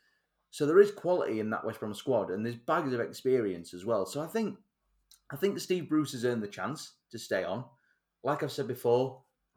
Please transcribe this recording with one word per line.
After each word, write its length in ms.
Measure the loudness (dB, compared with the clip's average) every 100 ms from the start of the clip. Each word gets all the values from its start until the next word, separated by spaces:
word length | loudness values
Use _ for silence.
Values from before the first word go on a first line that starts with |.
| _ _ _ _ _
So 140 | -4
there 140 | 6 8
is 120 | 8
quality 500 | 6 0 0 0 -2
in 100 | -2
that 140 | -2
West 160 | -4 -6
Brom 120 | -8
squad, 380 | -6 0 0 2
and 140 | -2
there's 120 | -4 -4
bags 360 | -2 0 0
of 80 | -2
experience 760 | -2 -2 2 2 2 -2 -8
as 100 | -8
well. 220 | 0 0 0
So 160 | -4
I 40 | -4
think, 300 | -2 -2 -6 _ _ _ _ _ -20 -14
I 60 | -2
think 220 | 0 0
Steve 300 | -2 -2 2
Bruce 240 | 0 0
has 120 | 0
earned 180 | 0 0
the 60 | -4
chance 440 | -6 -6 -6 -12 -20 _
to 80 | -12
stay 260 | -2 -2
on. 200 | 0 -4 -8 _ _ _ _ _
Like 200 | -4 -2
I've 100 | -4
said 160 | -4 -4
before, 540 | -2 4 4 2 -4 _ _ _